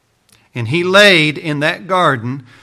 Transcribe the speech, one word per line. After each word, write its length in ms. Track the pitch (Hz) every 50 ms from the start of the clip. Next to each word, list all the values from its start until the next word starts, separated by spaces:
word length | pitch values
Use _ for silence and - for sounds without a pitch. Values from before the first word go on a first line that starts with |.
| _ _ _ _ _ _ _ _ _ _ -
And 140 | 127 117 110
he 160 | 139 170 175
laid 540 | 185 185 196 208 202 190 165 151 151 143 -
in 240 | - 165 151 143
that 260 | 147 160 175 190 214 165
garden 580 | 190 185 175 156 135 123 110 123 131 143 - - - _